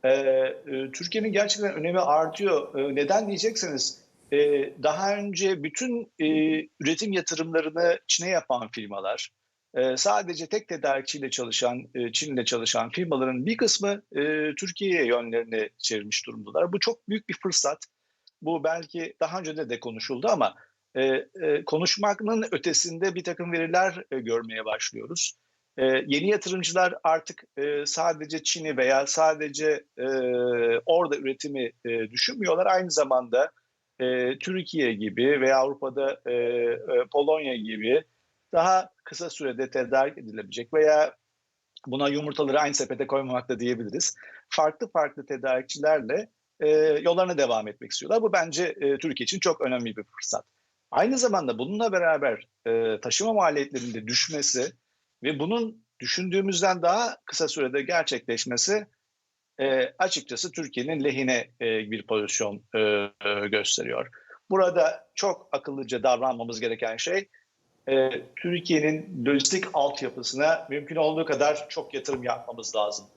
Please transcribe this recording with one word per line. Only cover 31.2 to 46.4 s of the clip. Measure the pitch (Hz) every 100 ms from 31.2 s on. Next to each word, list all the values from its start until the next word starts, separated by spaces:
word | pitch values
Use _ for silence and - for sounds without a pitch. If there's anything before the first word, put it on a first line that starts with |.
| 135 135 151 139 120 _
e, | 120 117 110
düşünmüyorlar. | 120 - 262 190 165 190
Aynı | 185 185
zamanda, | 151 135 127 123 120 151 _ _ _ _ _
e, | 127 127 123 139
Türkiye | - 185 165 165 127
gibi | 107 107 95 127 143
veya | 131 135
Avrupa'da, | 135 139 135 127 135 - -
e, |
e, | 120 120 120 120 117 - 123 123
Polonya | 143 143 156 143 123
gibi | 107 110 110 143 - _ _ _ _
daha | 170 175 185 185 _
kısa | - 147 170
sürede | - 143 120 127
tedarik | 135 123 135 139 147
edilebilecek | 113 107 98 120 -
veya | 156 151 151 151 - _ _ _ _ _ - -
buna | 131 143
yumurtaları | 143 147 143 143 139
aynı | 147
sepete | 139 131 123 139
koymamak | 139 135 123 123
da | 120
diyebiliriz. | 120 117 107 123 - - - - _
Farklı | - 156 156 233
farklı | 165 147 143 139
tedarikçilerle, | 135 131 127 131 147 147 156 113 160 220 _